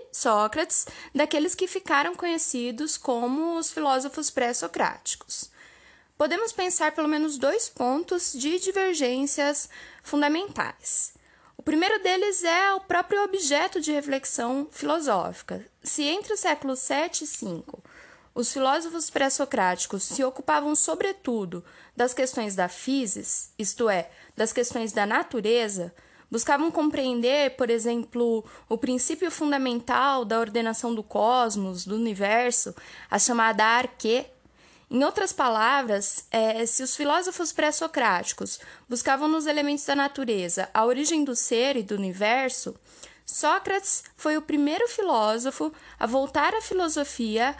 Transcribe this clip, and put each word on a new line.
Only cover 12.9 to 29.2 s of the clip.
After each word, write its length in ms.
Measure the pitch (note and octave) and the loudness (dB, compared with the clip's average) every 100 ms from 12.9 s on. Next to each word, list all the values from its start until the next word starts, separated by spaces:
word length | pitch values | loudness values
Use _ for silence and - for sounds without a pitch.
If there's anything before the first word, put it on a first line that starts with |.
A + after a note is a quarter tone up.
| F4 - G4+ | 0 2 0
objeto 560 | G4 F#4+ C#4+ C#4+ F4+ E4+ | 0 0 2 2 2 -2
de 100 | D4+ | 0
reflexão 760 | D4 C#4+ C4+ - - A#3 C4+ D4+ | -2 0 -2 -2 -2 0 -2 -4
filosófica. 920 | - C#4+ E4 C#4+ F#3+ E3+ F3+ - F#3 A3 _ | -6 -2 0 2 0 0 -6 -10 -12 -12 _
Se 200 | - - | -4 0
entre 320 | D4 F#4 G4+ | 0 -2 -2
os 60 | G#4 | -2
séculos 400 | F4 D4 C4+ B3+ | 0 0 -2 -4
sete 440 | - C#4 E4+ - | 0 0 0 -4
e 20 | D4+ | -6
cinco 560 | - G#3 E3 - - - - - - _ - | -6 -8 -8 -10 -18 -20 -20 -20 -20 _ -4
os 140 | A#3 | -2
filósofos 580 | C#4 C4 D#4 E4 E4 - | 0 2 2 -2 -4 -4
pré-socráticos 920 | - C4+ C#4 C4+ A#3 F#3 F3+ - G3 | 0 0 2 0 2 2 2 -4 -2
se 180 | - - | -2 0
ocupavam, 500 | C4 C4 D#4 D4+ D4 D4+ | -2 -2 0 0 4 4
sobretudo, 880 | - D#4+ G4+ F#4+ C4+ A3+ F3+ F3 - - - - | 4 2 -2 -2 -2 -2 -4 -8 -14 -20 -12 -2
das 180 | B3 | 0
questões 400 | - C4 B3 G#3+ | 2 -2 -2 -4
da 140 | F#3+ F3+ | -2 -2
physis, 840 | - B3+ C4+ A3+ - - - - - | -2 -2 0 0 -2 -2 -4 -4 -6
isto 320 | G#3 - A3+ | -6 0 2
é, 180 | F#3 - - - - | 2 -2 -12 -12 -2
das 160 | A3 | 0
questões 400 | B3+ A#3+ A#3 A3 | 0 -2 -2 -2
da 120 | G#3+ | 0
natureza, 880 | G#3 C4 D#4+ A#3 G#3 A#3+ A3 F#3+ F3 - - - _ | 2 0 0 -2 2 2 2 -4 -8 -12 -20 -20 _
buscavam 400 | A3+ C4 C#4+ D#4+ | -4 2 2 2
compreender, 840 | E4 D4+ C#4+ C4 A#3+ A#3+ D4 C4+ C4 | 2 0 0 0 0 2 2 0 0
por 120 | A#3+ | 0
exemplo, 760 | A#3 A#3 A#3 A3+ A#3+ A#3+ A3 - - - | 2 0 -2 -4 0 0 0 -4 -18 -6
o 100 | A3+ | -2
princípio 500 | C4 B3+ - D#4 | 0 0 -2 -2